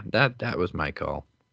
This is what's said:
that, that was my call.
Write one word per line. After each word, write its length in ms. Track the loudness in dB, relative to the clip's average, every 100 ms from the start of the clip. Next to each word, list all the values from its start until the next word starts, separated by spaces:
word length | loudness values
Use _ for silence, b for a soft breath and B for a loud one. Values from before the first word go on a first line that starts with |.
| 0
that, 320 | 4 4 2
that 180 | -4 0
was 160 | -2
my 180 | 0 -4
call. 340 | -2 -4 -4 -8 _ _